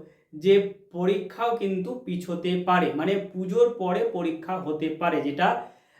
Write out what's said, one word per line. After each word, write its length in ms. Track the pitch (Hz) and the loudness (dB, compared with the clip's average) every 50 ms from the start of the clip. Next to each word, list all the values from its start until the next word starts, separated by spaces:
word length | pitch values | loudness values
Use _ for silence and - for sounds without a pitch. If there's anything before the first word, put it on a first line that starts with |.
| - - _ _ _ _ 156 | -8 -16 _ _ _ _ -14
যে 200 | 151 156 190 196 202 196 - - - - _ | -2 4 6 6 6 6 2 -4 -10 -18 _
পরীক্ষাও 600 | - 175 180 190 202 - - - - 220 233 240 233 220 | -6 -2 0 2 2 0 -2 -6 -6 -2 0 0 0 0
কিন্তু 320 | 208 196 190 180 175 - 254 - - | 0 -2 -2 -2 -4 -4 -6 -8 -6
পিছোতে 480 | - 180 175 175 - 170 170 - 180 180 180 180 | -6 -6 -6 -4 -4 -6 -4 -2 -2 -2 0 2
পারে, 220 | 185 180 180 165 139 139 | 2 4 4 4 2 0
মানে 200 | 147 160 185 202 - - - | 0 0 0 0 0 -2 -4
পুজোর 400 | - 185 185 180 202 233 240 233 233 - | -6 -6 -4 -2 4 4 4 4 4 0
পরে 240 | 185 180 180 - - - - | -2 -2 0 0 0 -2 -2
পরীক্ষা 420 | 175 170 165 160 160 - - 185 180 | -2 -2 -2 -4 -4 -6 -6 -6 -6
হতে 280 | - 151 151 156 165 156 156 - | -4 -4 -4 -2 -2 -4 -4 -2
পারে, 180 | 175 170 160 143 | -2 0 0 0
যেটা, 260 | 135 143 139 175 180 214 - - - - - - _ _ _ _ | -2 -2 0 2 2 2 2 0 -4 -10 -16 -20 _ _ _ _